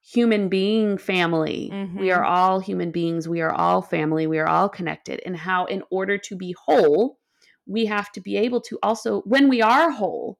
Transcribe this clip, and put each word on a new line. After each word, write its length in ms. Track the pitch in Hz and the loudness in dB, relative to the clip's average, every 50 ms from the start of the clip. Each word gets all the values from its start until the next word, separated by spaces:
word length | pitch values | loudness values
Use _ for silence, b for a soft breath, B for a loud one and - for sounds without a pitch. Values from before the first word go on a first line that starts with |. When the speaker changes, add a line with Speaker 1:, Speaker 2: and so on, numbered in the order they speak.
Speaker 1:
human 480 | _ _ - 240 240 233 220 208 202 185 | _ _ 0 2 2 4 2 2 0 0
being 500 | 185 190 190 202 214 220 214 208 202 190 | 0 0 0 2 2 2 2 0 0 -2
family. 680 | - - 190 185 175 170 170 160 156 156 - - - - | -2 -2 0 0 2 2 2 0 0 -2 -4 -6 -6 -8
We 60 | - | -8
Speaker 2:
Mm-hmm. 320 | 196 196 185 170 196 196 190 | -8 -8 -8 -6 -4 0 0
Speaker 1:
are 140 | 185 180 - | 2 2 2
all 340 | - 175 180 185 185 190 190 | 2 2 4 4 4 2 0
human 300 | 185 202 190 180 175 175 | -2 -4 -4 -4 -4 -4
beings. 380 | 160 175 170 170 165 165 160 165 | -2 -2 -2 -2 -2 -4 -4 -4
We 120 | 170 165 | -4 -2
are 120 | 160 160 | -2 -2
all 300 | - - 170 170 180 185 | 0 2 2 2 2 2
family. 440 | - - - 165 151 156 156 160 160 | 0 -2 -2 -2 0 0 0 0 0
We 120 | 156 160 156 | 0 0 0
are 100 | 156 160 | 0 2
all 200 | 160 160 185 202 | 2 2 2 0
connected. 520 | - - 180 160 156 - _ - - - - | -2 -6 -8 -8 -8 -8 _ -10 -10 -10 -8
And 120 | - 185 | -10 -10
how 300 | 160 156 185 185 180 180 | -8 -6 -4 -2 -2 -2
in 160 | - - 190 - _ | -4 -6 -8 -6 _
order 280 | 180 190 190 190 202 196 | -4 -4 -2 -2 -4 -4
to 160 | - - 202 | -6 -10 -12
be 160 | 180 185 180 180 - _ | -10 -10 -10 -10 -8 _
whole, 520 | - - 262 185 151 147 165 226 269 - _ _ b b b b b b b _ | 2 4 4 6 6 4 4 2 0 -2 _ _ b b b b b b b _
we 200 | - 185 226 226 | -6 -2 -2 -2
have 240 | 208 208 208 202 - | 0 -2 -4 -6 -6
to 80 | _ 214 | _ -14
be 160 | 180 196 196 202 | -10 -6 -2 0
able 240 | 208 247 240 240 | 0 0 0 -2
to 160 | 240 - 226 - | -4 -6 -8 -4
also, 380 | - 202 226 226 - 226 208 196 - | -2 -2 -2 -2 -2 -4 -4 -4 -2
when 220 | 196 226 277 285 277 | 2 4 6 6 6
we 120 | 262 233 | 6 4
are 280 | 220 214 240 277 330 339 | 4 4 4 4 4 2
whole 480 | 269 220 208 170 - - - - 196 _ | 0 -2 -4 -4 -4 -6 -8 -10 -12 _